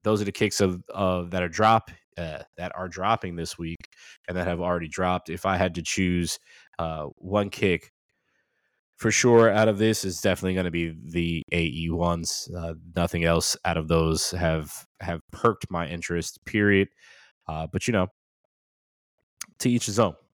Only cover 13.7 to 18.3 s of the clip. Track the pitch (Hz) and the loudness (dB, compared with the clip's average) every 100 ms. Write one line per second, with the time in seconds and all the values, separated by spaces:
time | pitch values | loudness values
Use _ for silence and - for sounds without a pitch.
13.7 | 85 78 82 80 80 - 90 82 80 76 | -2 0 2 2 0 -2 0 0 0 -4
14.7 | - - _ 95 85 _ - 120 101 - | -14 -20 _ -10 -10 _ 0 0 0 -6
15.7 | 87 82 85 - 87 82 - - 107 104 | -6 -6 -8 -4 -4 -6 -12 -4 2 6
16.7 | 98 98 _ - - - _ - 78 80 | 6 4 _ -20 -20 -20 _ -10 -8 -6
17.7 | 92 - 110 92 _ _ | -4 0 0 0 _ _